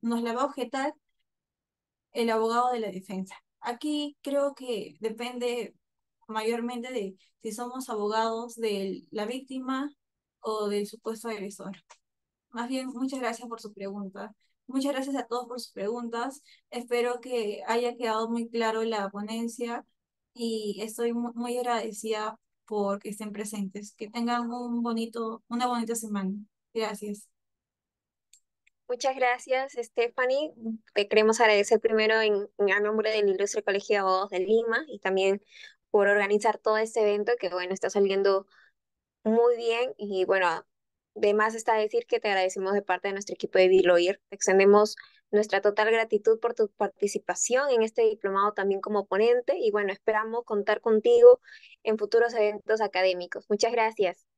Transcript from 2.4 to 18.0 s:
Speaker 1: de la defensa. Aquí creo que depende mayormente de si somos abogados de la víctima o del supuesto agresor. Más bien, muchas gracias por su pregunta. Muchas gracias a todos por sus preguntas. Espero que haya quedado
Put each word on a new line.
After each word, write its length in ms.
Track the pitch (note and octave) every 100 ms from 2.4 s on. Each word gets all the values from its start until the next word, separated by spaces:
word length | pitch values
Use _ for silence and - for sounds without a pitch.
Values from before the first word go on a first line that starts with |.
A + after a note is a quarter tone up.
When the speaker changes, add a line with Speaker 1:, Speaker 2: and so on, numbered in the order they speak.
| A3+ A#3 B3
Speaker 1:
de 100 | A#3+
la 120 | G#3+
defensa. 420 | F#3 G3 F#3+ F#3+ - _ _
Aquí 560 | - A#3+ D4+ D4 D4 D4
creo 320 | - C#4 C#4+
que 420 | C#4 B3+ A3 - -
depende 760 | G#3+ A3 A#3+ B3+ A#3+ A#3+ G#3+ _ _ _ _ _ _
mayormente 640 | A3 A3 A#3 A#3 B3 B3
de 240 | B3+ G3 F#3+ _ _
si 100 | A3+
somos 380 | G#3+ B3 C4 B3+
abogados 680 | A3 G#3 A3 A3+ A3+ A#3 A#3
de 460 | A3+ G3+ G3 - -
la 160 | G#3+ G#3
víctima 640 | B3+ C4+ C4 B3+ C4 D4 _ _ _ _ _
o 280 | A3+ G#3+ G#3
del 180 | G3+ G3+
supuesto 420 | - - A3 A#3
agresor. 440 | G#3+ G3+ G#3 A2 F#3+ _ - _ _ _ _ _
Más 180 | A#3 A#3+
bien, 200 | C4 C4
muchas 320 | D4+ C4+ C4+
gracias 280 | A#3+ A#3 A#3+
por 120 | A3+
su 120 | G#3+
pregunta. 600 | G3+ G3 G3+ G3 G3 G#3 - _ _ _
Muchas 260 | C4 C#4
gracias 240 | C4 C4+ C4+
a 100 | A#3+
todos 200 | B3 A#3
por 140 | B3
sus 120 | -
preguntas. 680 | - G3 A#3+ A#3 A#3 B3+ C4+ _ _ _
Espero 500 | A#3+ A#3+ A#3+ A#3+ B3
que 420 | B3+ B3 G#3 G#3 -
haya 300 | A#3 A#3+
quedado 320 | B3